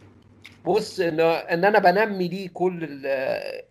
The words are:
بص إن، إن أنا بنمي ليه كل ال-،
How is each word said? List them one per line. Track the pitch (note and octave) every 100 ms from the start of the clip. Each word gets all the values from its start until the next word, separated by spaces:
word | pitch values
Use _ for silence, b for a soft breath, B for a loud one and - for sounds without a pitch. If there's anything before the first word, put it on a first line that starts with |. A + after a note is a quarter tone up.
| - - _ _ - -
بص | - G3+ G#3+ -
إن، | E3+ D#3
إن | E3 D#3+ - E3+
أنا | F#3+ G#3+
بنمي | F#3+ F3+ G#3+ G3 F3+
ليه | F#3 F#3
كل | - F3+ F3
ال-، | D#3+ C#3+ C3+ C3+ C3 A2 - - -